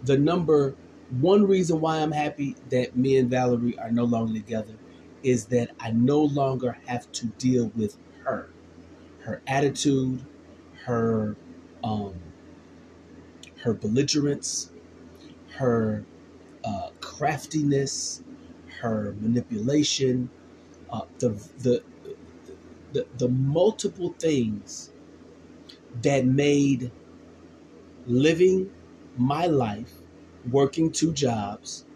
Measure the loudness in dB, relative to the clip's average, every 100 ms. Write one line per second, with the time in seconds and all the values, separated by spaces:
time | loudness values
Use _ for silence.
0 | 2 2 4 2 2 4 2 -2 -18 -20
1 | -10 0 4 6 6 4 4 2 0 0
2 | -2 -2 -4 -4 -8 -8 -4 -2 0 0
3 | 4 4 4 2 2 2 0 -2 -2 0
4 | 2 0 0 -4 -6 -6 -6 -14 -20 -20
5 | -20 -6 0 0 2 0 0 -6 -2 2
6 | 4 4 2 2 0 0 -4 -6 -8 -8
7 | -8 -8 -8 -2 0 2 0 -2 -4 -6
8 | -20 -12 -8 -6 -8 -20 -20 -20 -20 -20
9 | -20 -18 -12 -10 -4 0 0 0 0 2
10 | 0 -4 -10 -20 -20 -20 -20 -18 -4 0
11 | 2 0 -2 -6 -14 -20 -20 -10 -6 -4
12 | -6 -10 -16 -20 -20 -20 -20 -20 -20 -20
13 | -20 -20 -20 -20 -20 -8 -6 -4 -2 0
14 | 0 0 0 -2 -6 -8 -10 -16 -20 -20
15 | -20 -20 -20 -20 -20 -4 0 0 0 -2
16 | -8 -20 -20 -20 -20 -12 -8 -8 -10 -14
17 | -18 -6 -4 -4 -6 -2 0 0 0 -6
18 | -8 -10 -16 -20 -20 -20 -20 -8 -4 -4
19 | -4 -4 0 0 -2 -4 0 2 2 0
20 | 0 0 -4 -10 -20 -20 -20 -20 -12 -10
21 | -12 -2 -2 -2 -10 -4 0 0 -2 -20
22 | -18 -18 -18 -20 -20 -20 -20 -20 -8 -6
23 | -6 -4 0 0 0 4 2 2 -6 -6
24 | -8 -4 0 0 0 -4 -10 -18 -18 -20
25 | -20 -20 -20 -20 -20 -20 -20 -20 -16 -2
26 | 0 2 2 2 4 4 4 0 -2 -14
27 | -20 -20 -20 -20 -20 -20 -20 -20 -20 -20
28 | -2 2 4 6 4 4 -2 -10 -20 -20
29 | -20 -2 0 2 2 2 0 -4 -10 -16
30 | -20 -20 -20 -14 0 2 2 2 0 2
31 | -2 0 0 0 -4 -8 -14 -16 -18